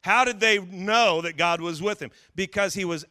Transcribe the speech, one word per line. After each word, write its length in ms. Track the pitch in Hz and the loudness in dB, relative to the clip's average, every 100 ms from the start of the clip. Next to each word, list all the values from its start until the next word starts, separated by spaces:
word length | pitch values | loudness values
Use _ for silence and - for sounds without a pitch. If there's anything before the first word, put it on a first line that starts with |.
How 240 | 180 226 254 | 4 4 2
did 140 | 214 | 2
they 180 | 220 208 | 2 2
know 640 | 185 190 196 226 226 165 | -2 -8 0 4 4 2
that 160 | 170 156 | -4 0
God 240 | 170 170 | 0 0
was 200 | 170 156 | -4 -4
with 200 | 202 208 | -4 -4
him? 100 | 127 _ _ 170 | -10 _ _ -8
Because 380 | 185 202 196 | -4 -2 -2
he 100 | 196 | -2
was 220 | 180 165 - | -4 -6 -10